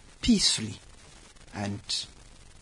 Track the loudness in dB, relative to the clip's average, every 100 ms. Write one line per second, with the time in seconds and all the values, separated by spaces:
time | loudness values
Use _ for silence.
0 | -20 -2 4 6 4 2 -2 -8 -16 -20
1 | -20 -20 -20 -20 -14 -6 -4 -6 -6 -6
2 | -6 -14 -20 -20 -20 -20